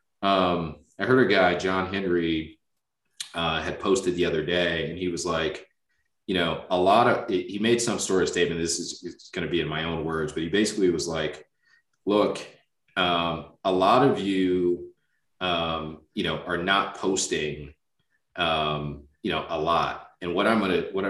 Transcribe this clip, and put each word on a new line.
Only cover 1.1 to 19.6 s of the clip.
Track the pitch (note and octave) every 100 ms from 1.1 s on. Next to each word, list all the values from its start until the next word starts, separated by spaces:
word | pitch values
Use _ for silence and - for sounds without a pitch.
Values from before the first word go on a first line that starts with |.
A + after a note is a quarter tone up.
| C3 G#2
a |
guy, | G2+ F2+ F2
John | F#2 F#2+ F2+
Henry, | G2 F#2 F2 E2 D#2+ D#2 - _ _ _ _ _ - - -
uh, | E3+ D#2+
had | D#2+ -
posted | G2+ F#2+ F2+ F2
the | E2+
other | D#2
day, | D2+ F2 E2+ E2 D2+
and | F2
he | F2+
was | E2 F2+
like, | E2 D#2+ - - _ _ _ _ _ -
you | F#2
know, | E2+ D#2 -
a | F2+
lot | F#2 A2 A#2+
of, | G#2+ -
he | F2+ F2+ G2+
made | A2 A#2
some | - F#2+
sort | - F#2+
of | E2+
statement. | - F2 E2+
This | E2 -
is, | E2 - F2
it's | - -
gonna | F#2 D#2+
be | E2+
in | D2+
my | D#2
own | E2 E2 D#2
words, | D#2+ D2+
but | -
he | D#2+
basically | G2 G#2+ - F#2
was | E2 E2+
like, | D#2+ D#2 - - _ _ _ _ _ -
"Look, | G#2 G2+ - - - _ _ _ G2
um, | F2+ E2+ E2+ E2 - _
a | G2
lot | F#2 F#2+ B2 C3+
of | F#2+
you, | G2 F#2+ F#2 F2+ F2 F2+ - - _ _ _ -
um, | F#2 E2+ E2 D#2+ D#2 D#2 _ G#2+
you |
know, | F2 D#2 F2+
are | F2
not | F2+ G2 - -
posting, | F#2+ F#2+ - E2 D2+ D2 D2 - _ _ _ _ _ -
um, | E2 D#2+ D2+ D2+ D2 D2 - _
you | G2+
know, | D#2+ -
a |
lot. | D#2+